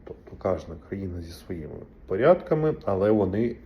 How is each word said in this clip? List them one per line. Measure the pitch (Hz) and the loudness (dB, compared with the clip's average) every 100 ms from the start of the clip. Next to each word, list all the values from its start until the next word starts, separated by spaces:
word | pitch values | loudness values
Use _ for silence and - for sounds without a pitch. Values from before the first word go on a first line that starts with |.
Тобто | - - - - | -16 -16 -16 -6
кожна | 98 90 - 80 - | -2 -2 -4 -14 -10
країна | 98 95 87 | -8 -6 -8
зі | 82 | -12
своїми | - - 87 73 78 - - - | -16 -12 -10 -10 -12 -16 -20 -4
порядками, | 95 143 185 - 156 156 151 | 4 6 6 4 0 2 0
але | - 95 104 | -2 2 4
вони | 110 92 101 117 120 | 4 2 0 -2 -4